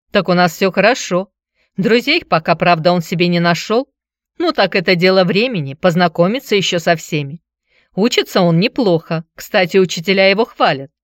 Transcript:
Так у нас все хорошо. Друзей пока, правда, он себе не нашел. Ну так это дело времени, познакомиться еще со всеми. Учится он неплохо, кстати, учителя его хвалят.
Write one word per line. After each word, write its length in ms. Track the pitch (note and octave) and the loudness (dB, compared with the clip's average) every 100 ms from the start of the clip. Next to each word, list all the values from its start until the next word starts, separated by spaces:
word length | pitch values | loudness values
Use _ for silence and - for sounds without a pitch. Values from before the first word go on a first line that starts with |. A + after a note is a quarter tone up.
| _ | _
Так 180 | G#3 F3+ | -2 0
у 60 | |
нас 200 | F3 F3+ | 2 0
все 180 | - F#3+ | 0 -2
хорошо. 580 | F#3+ G3 C4 - F3+ F#3+ _ _ _ _ - | 2 2 2 -2 -4 -6 _ _ _ _ -4
Друзей 480 | F3 A#3 A#3+ E4 | 0 0 0 -2
пока, 320 | - E3 F3+ E3 | 0 -2 0 0
правда, 360 | F#3 E3+ F3 | 2 2 2
он 100 | F3+ | 0
себе 260 | E3 E3+ F3 | -2 -2 0
не 100 | F3 | 2
нашел. 500 | E3+ G3 - A3 C#4 _ _ _ _ - | 2 0 -2 -4 -4 _ _ _ _ -6
Ну 140 | E4+ | -2
так 220 | - F#3+ | 0 0
это 220 | G#3 F3+ F#3 | 0 0 0
дело 260 | F3+ F#3+ | 2 2
времени, 520 | F3+ E3+ B3 G#3+ C3+ | 2 0 -2 -4 -8
познакомиться 800 | C3+ F#3 E3+ F3 E3 F3 B3 - G#3 | -4 -2 2 0 2 0 -2 -2 -2
еще 240 | F3 F3 | 0 -2
со 160 | E3+ E3 | -2 -2
всеми. 440 | - D#3+ C#3 E3 _ _ _ _ _ | -2 -6 -6 -12 _ _ _ _ _
Учится 460 | - A3+ - - - | -2 -2 -2 -2 0
он 180 | F3 E3 | 2 2
неплохо, 680 | G#3+ - G#3+ E3 - D#3+ - - | 0 0 0 0 -2 -10 -10 -18
кстати, 420 | - G#3 F#3 G3 | -4 -2 2 2
учителя 500 | F#3 - E3 G3 F#3+ | 0 -2 -2 2 2
его 160 | G3 | 2
хвалят. 460 | A#3+ - A#3+ C#3+ C3+ _ | -2 0 0 -2 -6 _